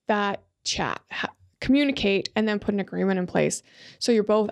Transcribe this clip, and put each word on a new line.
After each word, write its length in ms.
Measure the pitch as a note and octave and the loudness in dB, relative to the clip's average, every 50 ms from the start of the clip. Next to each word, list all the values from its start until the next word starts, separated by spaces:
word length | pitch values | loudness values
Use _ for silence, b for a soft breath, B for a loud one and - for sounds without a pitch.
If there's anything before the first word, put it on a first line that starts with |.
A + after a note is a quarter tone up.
| _ | _
that 360 | - G#3+ G#3 G3+ G3+ G3+ - _ _ _ _ - | -2 0 0 0 -2 -4 -6 _ _ _ _ -6
chat, 380 | - - - E3 A#2 - - _ - | -6 -4 -2 -4 -4 -6 -8 _ -10
ha-, 180 | - - - - - _ _ _ _ - | -8 -6 -6 -8 -8 _ _ _ _ -6
communicate, 720 | - - C4 C#4+ D4 C#4 C4+ - - G3+ G3 F#3+ - - - | 0 2 4 4 4 2 0 0 0 0 0 0 -2 -2 -2
and 120 | G#3+ A3 | -2 0
then 100 | G#3+ G#3 G3+ | 0 -2 -2
put 140 | - - G#3 | -2 -2 -2
an 60 | G3 | -2
agreement 400 | F#3+ - - F3+ F#3 G3 F#3+ F#3 | -2 -4 -2 -2 0 0 0 0
in 80 | F3+ | -2
place 340 | F3 - E3 D#3 D#3+ - - - B B B B B B B | -2 0 2 2 0 0 -4 -10 B B B B B B B
so 120 | B - | B 2
you're 120 | A#3 G#3+ G#3 | 2 4 4
both 260 | G#3+ G#3+ G#3+ G#3 G#3 | 4 2 2 2 0